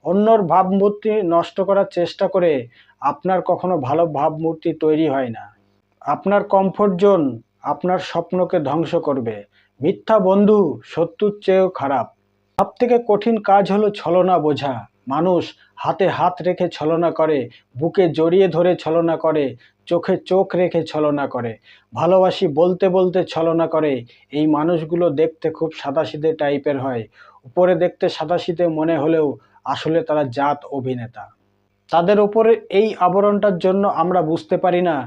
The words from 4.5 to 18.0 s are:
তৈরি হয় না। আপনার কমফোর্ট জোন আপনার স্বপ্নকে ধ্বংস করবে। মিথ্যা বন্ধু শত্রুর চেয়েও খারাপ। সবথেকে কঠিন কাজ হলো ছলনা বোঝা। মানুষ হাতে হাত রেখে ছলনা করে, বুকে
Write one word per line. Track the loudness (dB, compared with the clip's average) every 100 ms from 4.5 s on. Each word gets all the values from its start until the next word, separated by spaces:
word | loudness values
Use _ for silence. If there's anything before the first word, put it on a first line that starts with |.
| -4 -6 -2
তৈরি | 0 2 0
হয় | -2 -4
না। | -8 -16 _ _ _ _ _
আপনার | -6 -4 2 0 2
কমফোর্ট | 2 2 0 0 4
জোন | 4 4 0 -4 _ _
আপনার | -8 -4 -2 -2
স্বপ্নকে | -2 -6 -4 -2 0 0
ধ্বংস | 0 -2 -2 -2 -2
করবে। | -2 -4 -8 -16 _ _ _
মিথ্যা | -4 -2 0 2
বন্ধু | 4 4 4 4 2 -2 -8
শত্রুর | -4 -4 -2 -4 -2
চেয়েও | 0 2 2
খারাপ। | -2 -4 -4 -4 _ _ _ _ -4
সবথেকে | -4 _ 0 2 2
কঠিন | 0 2 0
কাজ | 4 2 4
হলো | 0 0
ছলনা | -2 0 2 4 2
বোঝা। | 2 -2 -4 -8 -12 _ -6
মানুষ | -2 0 0 -2 -14 _ -8
হাতে | -6 0 -2
হাত | 2 -2 0
রেখে | -4 -2 -4
ছলনা | -2 -2 0 0
করে, | 0 0 0 -4 -14 _ -6
বুকে | -2 2